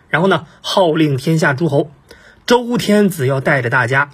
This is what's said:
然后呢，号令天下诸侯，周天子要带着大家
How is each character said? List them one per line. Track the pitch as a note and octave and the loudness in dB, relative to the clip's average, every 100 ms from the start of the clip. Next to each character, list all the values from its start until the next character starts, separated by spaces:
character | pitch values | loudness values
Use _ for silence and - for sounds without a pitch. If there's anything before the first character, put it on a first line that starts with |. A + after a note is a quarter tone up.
| _ | _
然 | D3 | -2
后 | F#3+ | 0
呢， | E3+ - - | -2 -4 -16
号 | - G#3 F3 | -4 0 2
令 | D#3+ D#3 C3 | 2 0 0
天 | E3 D#3+ | -2 0
下 | D#3 | 0
诸 | C3+ E3 | 0 0
侯， | C#3 D3+ - - - - _ - | -2 -2 -8 -20 -20 -20 _ 0
周 | B3+ A#3+ A#3+ | 0 0 -4
天 | - G#3 G3+ | 2 2 2
子 | D#3 C3 | 0 -2
要 | C3+ | -2
带 | D3 C#3 | 0 -2
着 | C3+ | 0
大 | C3 A#2+ | -2 0
家 | C3+ C#3+ | 0 -2